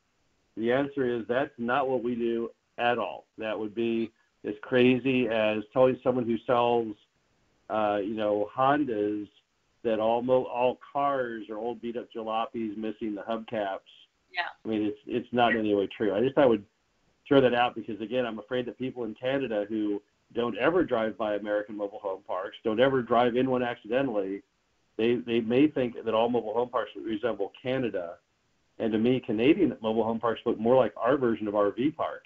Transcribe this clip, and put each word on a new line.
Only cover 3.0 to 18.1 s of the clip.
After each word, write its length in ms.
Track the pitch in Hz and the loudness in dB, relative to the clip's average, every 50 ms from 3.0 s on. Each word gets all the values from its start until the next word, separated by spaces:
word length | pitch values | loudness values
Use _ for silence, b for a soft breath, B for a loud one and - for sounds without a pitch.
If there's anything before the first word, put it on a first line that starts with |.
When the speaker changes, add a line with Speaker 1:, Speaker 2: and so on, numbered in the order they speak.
| 101 85 69 58 - _ _ - | -2 -4 -6 -10 -16 _ _ -8
Speaker 1:
That 180 | 110 110 104 | -6 -6 -4
would 160 | 101 110 107 98 | -4 -6 -6 -4
be 380 | 113 117 117 113 113 113 110 _ _ _ _ _ _ - | -2 -2 0 0 0 -2 -4 _ _ _ _ _ _ -8
as 100 | 110 104 - | -8 -8 -8
crazy 680 | - - 131 123 123 127 127 123 117 135 131 127 123 | -6 0 4 6 6 6 6 4 2 0 0 0 0
as 360 | 110 113 110 107 107 107 107 104 - - | 0 0 2 2 2 0 -2 -4 -2 2
telling 260 | 131 131 131 123 - - | 4 4 4 4 2 0
someone 220 | 135 127 127 117 | -2 0 0 0
who 120 | 113 117 107 - | 0 -2 -2 0
sells, 500 | - 127 120 120 120 120 117 113 110 104 _ _ _ _ _ _ _ _ _ _ _ _ _ _ - | 0 2 4 4 4 2 2 0 -2 -6 _ _ _ _ _ _ _ _ _ _ _ _ _ _ -4
uh, 280 | 104 110 110 104 104 104 95 | -2 0 2 2 2 0 -2
you 100 | 104 113 | -2 -2
know, 380 | 107 107 104 104 104 104 - - | -2 0 0 2 0 -2 -2 0
Hondas 720 | 131 131 135 143 147 147 123 110 104 104 104 104 104 101 - _ _ _ _ _ _ _ _ _ _ - | 2 2 4 4 2 0 0 0 0 0 -2 -2 -4 -8 -10 _ _ _ _ _ _ _ _ _ _ -2
that 160 | 117 110 107 | -2 0 2
all 220 | 110 113 117 120 | 2 2 2 2
mo-, 220 | 120 127 127 127 123 | 2 2 2 2 2
all 340 | - 120 120 123 127 120 - - - - | 0 -2 0 0 0 0 -2 -8 -8 -4
cars 560 | 143 143 139 139 131 123 117 113 110 101 107 | -2 -2 0 0 -2 -4 -4 -6 -10 -10 -10
are 80 | 110 | -8
old 240 | 107 113 120 120 110 | -6 -6 -6 -8 -6
beat 160 | 113 120 113 | -8 -8 -8
up 100 | 117 101 - - | -8 -8 -10 -10
jalopies 640 | 117 110 110 110 113 113 110 - 117 113 107 101 | -10 -6 -4 -4 -4 -4 -4 -6 -6 -6 -6 -6
missing 380 | 110 110 110 107 - 120 107 104 | -6 -6 -8 -6 -6 -6 -6 -6
the 80 | 98 90 | -6 -6
hubcaps. 560 | 110 113 113 113 - 120 107 101 98 95 90 _ _ - - _ _ _ _ _ _ | -6 -6 -6 -6 -6 -4 -4 -4 -4 -6 -8 _ _ -20 -20 _ _ _ _ _ _
Speaker 2:
Yeah. 180 | 185 180 170 - - _ - | -8 -8 -8 -8 -8 _ -8
Speaker 1:
I 40 | |
mean, 160 | 110 110 107 107 | -4 -2 -2 -2
it's, 160 | 104 104 - - | -2 -4 -8 -10
it's 260 | - 120 123 - - 120 | -6 -6 -6 -6 -2 2
not 200 | 123 120 117 117 | 2 4 4 4
in 60 | 113 | 2
any 140 | 107 107 101 | 0 2 2
way 140 | 101 98 | 2 0
true. 260 | - - - 110 101 92 | -2 -2 -2 -2 0 0
I 60 | 104 | 0
just, 160 | 123 135 135 | 0 0 4
I 80 | 160 143 | 4 6
would 180 | 123 113 104 98 _ _ _ _ _ _ _ _ _ _ _ _ | 6 4 2 -2 _ _ _ _ _ _ _ _ _ _ _ _
throw 140 | - 143 139 | 4 6 6
that 140 | 127 123 120 | 6 6 4
out 180 | 120 123 123 - | 4 0 0 -2
because, 260 | 113 104 - 107 98 | -6 -10 -8 -8 -8
again, 240 | 113 104 | -6 -4